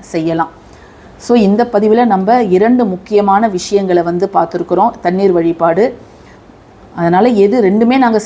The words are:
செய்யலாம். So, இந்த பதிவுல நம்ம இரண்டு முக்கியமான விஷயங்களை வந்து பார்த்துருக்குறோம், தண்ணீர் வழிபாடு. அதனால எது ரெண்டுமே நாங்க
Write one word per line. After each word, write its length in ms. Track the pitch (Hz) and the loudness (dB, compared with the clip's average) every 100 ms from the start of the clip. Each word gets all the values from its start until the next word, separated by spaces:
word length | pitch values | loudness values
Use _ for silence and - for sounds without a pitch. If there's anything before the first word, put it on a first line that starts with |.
செய்யலாம். 480 | - 170 160 165 160 - - - - - - - | -8 -6 -4 -4 -4 -8 -20 -20 -20 -20 -20 -16
So, 200 | - 240 | -2 2
இந்த 280 | 196 214 240 | 2 2 0
பதிவுல 320 | 208 214 226 | 0 2 2
நம்ம 380 | 240 190 190 247 | 2 0 0 0
இரண்டு 420 | 214 185 220 247 | 2 2 2 2
முக்கியமான 640 | 226 180 - 208 202 196 226 | 0 -4 -2 -2 2 2 0
விஷயங்களை 540 | 180 - 202 190 175 | -4 -4 -2 0 0
வந்து 280 | 170 175 190 | 0 -2 -2
பார்த்துருக்குறோம், 560 | 175 165 175 170 180 220 - | -2 -4 -4 -4 0 0 -2
தண்ணீர் 320 | 175 185 196 | -4 0 0
வழிபாடு. 600 | 175 165 165 170 170 247 - - - - - - - - - - | 0 -2 -2 -2 0 -2 -4 -18 -20 -20 -20 -20 -20 -20 -20 -18
அதனால 340 | - 170 180 247 | -6 -2 2 2
எது 320 | 214 202 240 | 2 2 2
ரெண்டுமே 360 | 190 208 233 262 | 0 2 2 2
நாங்க 220 | 240 220 | 0 0